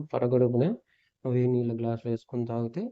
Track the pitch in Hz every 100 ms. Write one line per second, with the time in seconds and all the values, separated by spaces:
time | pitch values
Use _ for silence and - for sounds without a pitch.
0 | 151 135 123 123 123 120 160 240 _ _
1 | _ _ 131 123 123 123 117 113 117 113
2 | 120 113 - 123 117 117 117 165 240